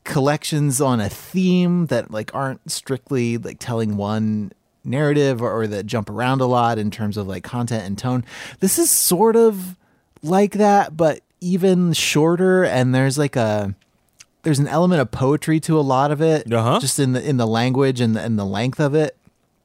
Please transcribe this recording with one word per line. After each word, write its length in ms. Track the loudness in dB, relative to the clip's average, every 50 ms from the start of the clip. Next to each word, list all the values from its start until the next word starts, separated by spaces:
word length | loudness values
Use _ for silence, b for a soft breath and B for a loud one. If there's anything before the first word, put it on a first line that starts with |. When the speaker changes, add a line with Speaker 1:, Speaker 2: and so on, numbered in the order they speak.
| -12
Speaker 1:
collections 720 | -4 -2 0 0 0 0 -2 -4 -4 -2 0 0 0 0 0
on 220 | 0 0 0 0
a 80 | -2 -4
theme 760 | -6 -10 -16 -6 -4 0 0 2 2 2 2 2 2 0 0 0
that, 220 | -2 -2 -4 -4
like, 240 | -8 -10 -8 -8 -6
aren't 380 | -6 -6 -6 -6 -10 -12 -12
strictly, 640 | -12 -10 -6 -6 -8 -6 _ -4 -2 -2 -2 -2 -2 -4
like, 200 | -6 -10 -14 -12
telling 380 | -8 -6 -4 -2 -2 -2 -2 -4
one 560 | -4 -2 -2 -2 -2 -2 -2 -4 -6 -8 -12 _ _ _ _ _ -10
narrative 560 | -6 -4 -2 0 0 2 2 2 0 0 -2
or, 100 | -2 -2
or 160 | -2 -2 -2 -2
that 200 | -4 -6 -6 -4
jump 220 | -4 -4 -4 -4
around 300 | -6 -4 -2 0 0 0
a 60 | 2
lot 320 | 2 2 2 2 2 0 0
in 120 | -2 -4
terms 280 | -4 -4 -6 -4 -4 -4
of, 100 | -6 -6
like, 160 | -8 -10 -10
content 400 | -8 -6 -6 -4 -4 -4 -6 -6
and 140 | -6 -8 -6
tone. 260 | -4 -4 -2 -4 -4 B B B B B B B
This 180 | -2 0 0 2
is 100 | 0 0
sort 460 | 2 0 0 0 2 2 4 4 6
of 400 | 6 4 4 2 0 -10 -14 -16 _ _ _ _ _ _ _ _ -12 -4
like 300 | 0 2 2 2 2 2
that, 420 | 2 4 4 4 4 2 0 0
but 240 | 0 2 2 0 -2 _ _ _ -10
even 500 | -4 -2 -2 2 4 4 4 4 4 2
shorter, 720 | 2 0 0 0 2 2 4 4 2 2 2 2 4 4 2
and 320 | 2 2 2 2 2 2
there's, 220 | 2 2 2 0 0
like, 180 | -2 -2 0
a, 400 | 0 0 0 0 -2 -2 -4 -8 _ _ _ _ _ _ _ _ _ -20 _ _ _ -2
there's 160 | 0 2 2
an 80 | 2 0
element 340 | 2 2 2 4 4 2
of 80 | 0 -2
poetry 500 | -2 -2 0 0 0 0 0 0 0 0
to 200 | 0 2 0 2
a 20 |
lot 300 | 2 2 2 2 2 2
of 100 | 0 0
it, 320 | 2 2 2 0 0 0 0
Speaker 2:
Uh-huh. 260 | 0 2 2 0 0
Speaker 1:
just 200 | 0 -2 -2 0
in 140 | 0 0 0
the, 140 | -2 -2 -2
in 100 | 0 0
the 100 | 0 0
language 520 | 0 0 0 0 0 2 2 0 2 0
and, 160 | 0 0 0
and 220 | 0 -2 -2 -2 -2
the 80 | -2
length 340 | -2 -4 -2 -4 -4 -2 -2
of 140 | -2 0 2
it. 240 | 0 0 0 -4 _ _ _ _ _ _ _ _ _